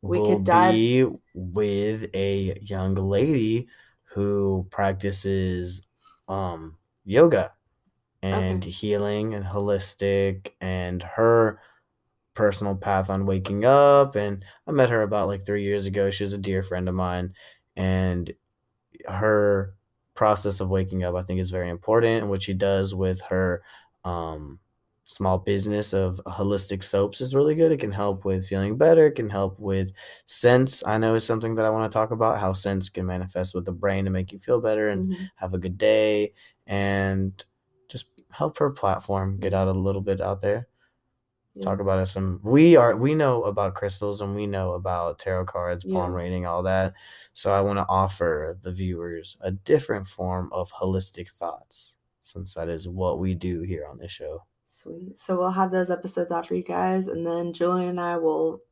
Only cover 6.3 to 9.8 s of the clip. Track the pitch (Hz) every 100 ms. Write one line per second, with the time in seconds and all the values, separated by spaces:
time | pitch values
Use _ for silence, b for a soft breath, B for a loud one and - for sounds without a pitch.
6.3 | 95 92 85 80 80 _ _ - 104 170
7.3 | 143 82 _ _ _ _ _ _ _ 95
8.3 | 98 92 95 92 92 107 104 104 104 110
9.3 | 104 95 101 101 101